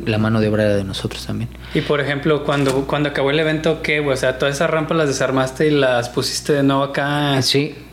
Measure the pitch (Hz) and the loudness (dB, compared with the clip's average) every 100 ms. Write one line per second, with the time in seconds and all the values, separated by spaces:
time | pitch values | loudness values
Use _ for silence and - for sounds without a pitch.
0 | - 110 110 110 107 107 107 101 98 101 | -2 0 2 2 2 2 2 2 0 -4
1 | 113 - - 107 117 - - 160 - 147 | -6 -6 -8 -6 -8 -10 -6 -4 0 0
2 | 139 139 160 147 147 143 135 131 135 147 | 0 -2 0 0 0 0 2 0 0 0
3 | 147 135 135 151 156 156 165 156 - 151 | 0 0 0 2 0 0 0 -2 0 0
4 | 147 127 131 127 139 143 165 160 151 165 | 0 0 0 0 -2 0 0 0 0 0
5 | 147 131 131 131 131 - 156 147 131 123 | 0 0 0 0 -2 0 2 4 4 2
6 | 117 - 123 - - 143 139 135 139 147 | 0 -4 -4 -2 0 2 2 2 0 -2
7 | 143 147 147 135 120 139 151 - - | -2 0 0 0 2 0 0 -6 -14